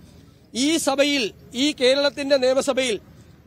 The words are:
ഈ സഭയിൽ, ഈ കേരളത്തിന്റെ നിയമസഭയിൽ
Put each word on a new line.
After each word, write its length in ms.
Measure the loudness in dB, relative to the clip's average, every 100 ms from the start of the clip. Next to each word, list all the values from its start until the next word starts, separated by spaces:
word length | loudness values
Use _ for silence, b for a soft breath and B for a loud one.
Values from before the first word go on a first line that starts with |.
| B B B B B -4
ഈ 220 | 0 0
സഭയിൽ, 540 | 0 0 2 0 -2 -6 -12
ഈ 180 | -2 -2
കേരളത്തിന്റെ 680 | 2 2 2 0 -2 0 0
നിയമസഭയിൽ 640 | 2 0 0 -2 -2 -4 -8 B B B